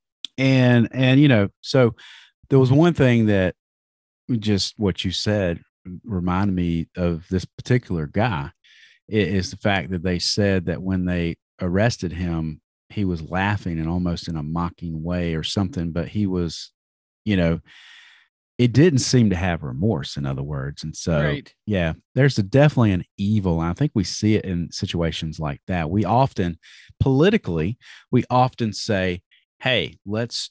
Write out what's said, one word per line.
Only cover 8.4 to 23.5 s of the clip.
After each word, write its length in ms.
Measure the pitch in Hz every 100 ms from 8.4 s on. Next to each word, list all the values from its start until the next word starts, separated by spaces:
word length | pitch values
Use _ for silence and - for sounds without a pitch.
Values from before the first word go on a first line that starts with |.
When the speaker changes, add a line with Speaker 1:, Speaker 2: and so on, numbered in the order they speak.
| 78 - _ _ - _ -
Speaker 1:
It 220 | 110 87
is 200 | 98 90
the 80 | 101
fact 320 | 107 98 76
that 140 | 92
they 160 | 90 87
said 480 | - - 101 95 82
that 160 | 80
when 220 | 92 92 90
they 320 | 87 85 78 _ -
arrested 520 | 90 92 117 - 90
him, 500 | 82 87 82 80 78 _ _ _
he 160 | 107 95
was 180 | 82
laughing 560 | 76 90 98 104 92 82
and 100 | 80
almost 380 | 90 87 85 -
in 80 | 82
a 80 |
mocking 580 | 76 82 87 - 87 80
way 320 | 82 90 85
or 80 | 80
something, 500 | 78 104 92 92 82
but 180 | 82 78
he 180 | 104 101
was, 440 | 90 82 - - _ _ _ _ _ 107
you 100 | 95
know, 240 | 85 82 - - - - - _ _ _ _ -
it 120 | 123
didn't 280 | 113 175 131
seem 320 | - 127 110
to 40 | 90
have 280 | 92 82
remorse, 520 | 71 65 107 80 67 71
in 120 | 69
other 160 | 67
words. 400 | 71 71 69 76
And 120 | 78 -
so, 280 | - 78
Speaker 2:
Right. 280 | 73 71 - _ -
Speaker 1:
yeah, 280 | 98 82 82 _
there's 240 | 123 143 120
a, 60 |
definitely 480 | 98 131 147 - 107
an 140 | 92 - -
evil. 440 | 101 107 95